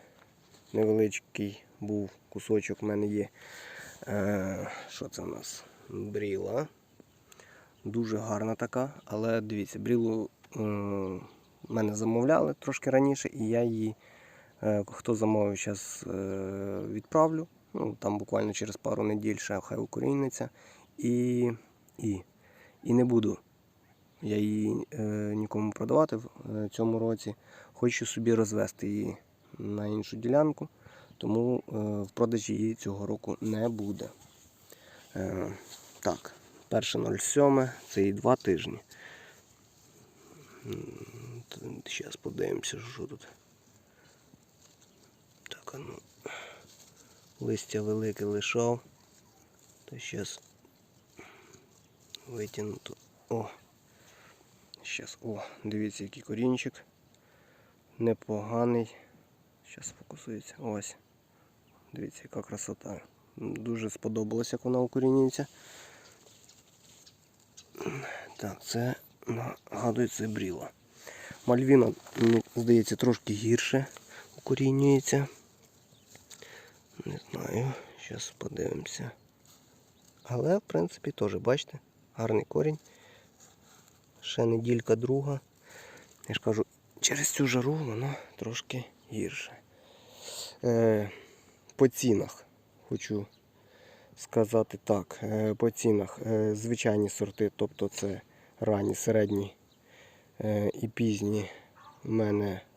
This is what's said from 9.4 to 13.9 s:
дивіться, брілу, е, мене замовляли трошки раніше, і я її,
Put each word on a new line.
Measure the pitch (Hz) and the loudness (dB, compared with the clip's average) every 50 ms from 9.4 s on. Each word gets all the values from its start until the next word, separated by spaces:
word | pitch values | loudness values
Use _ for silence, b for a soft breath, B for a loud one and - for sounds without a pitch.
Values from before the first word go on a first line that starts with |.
дивіться, | 107 107 107 104 98 - - 98 | 0 -2 -4 -4 -4 -4 -6 -4
брілу, | 101 113 123 120 113 110 110 110 107 - - _ - - - | 0 2 2 4 4 2 0 0 -2 -6 -8 _ -20 -12 -6
е, | - 107 107 104 104 101 101 101 98 95 92 95 90 - B B B B B _ _ - - | -4 -2 -2 -2 -2 -2 -2 -2 -2 -2 -4 -4 -6 -10 B B B B B _ _ -10 -4
мене | 113 110 107 104 104 | -2 0 0 0 0
замовляли | 104 110 113 113 117 123 139 160 - 160 151 139 - | 0 0 2 2 2 4 4 4 4 4 2 -2 -4
трошки | - - 135 - - 139 | -6 -6 -6 -4 0 2
раніше, | 131 131 139 139 139 - - - - | 4 6 6 4 2 0 -2 -6 -6
і | 139 113 107 | -4 -2 0
я | 117 117 120 | 2 2 2
її, | 120 113 110 110 110 | 2 0 0 -2 -2